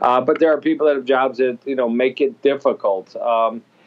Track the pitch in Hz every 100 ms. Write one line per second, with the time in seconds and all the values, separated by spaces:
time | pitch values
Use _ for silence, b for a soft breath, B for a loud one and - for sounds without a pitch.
0 | - 127 131 156 160 147 151 156 151 139
1 | 123 131 131 120 127 120 135 131 117 117
2 | 127 127 135 117 139 139 135 107 107 95
3 | - 113 117 113 113 113 _ b